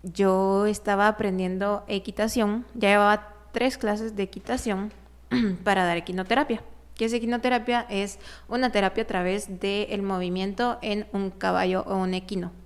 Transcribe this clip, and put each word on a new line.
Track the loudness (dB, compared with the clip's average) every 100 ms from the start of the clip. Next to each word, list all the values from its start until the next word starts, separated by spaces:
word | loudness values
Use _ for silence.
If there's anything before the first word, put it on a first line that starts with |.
Yo | -10 2 4 4 4 4 2
estaba | 0 0 4 4
aprendiendo | 4 0 0 -2 0 0 -2 -2
equitación, | -4 -4 -2 0 2 2 0 -6 0
ya | 4
llevaba | 6 6 4 0 -20 -8
tres | 0 0 0
clases | -2 -2 -4 -4
de |
equitación | -4 -6 -4 -4 -2 -2 -4 -10 -20 -20 -2
<clears throat> | 0 2 0
para | 2 4 4
dar | 0
equinoterapia. | -2 -6 2 2 2 -2 -4 -18 -18 -4
¿Qué | -2
es |
equinoterapia? | 0 0 0 2 2 2 -2 0
Es | -4 -4 -8 -16 -18 -6
una | -4 0
terapia | 2 2 0
a | -2
través | -2 0 -2 -4 -4
del | -2 -2 -2 -2
movimiento | -2 -2 -2 -2 -4 0 -2 -2
en | -4 -4 -4
un | -4 -4
caballo | -2 0 2 2 0 -2
o | -2
un | 0
equino | -2 -4 -6 -6 -10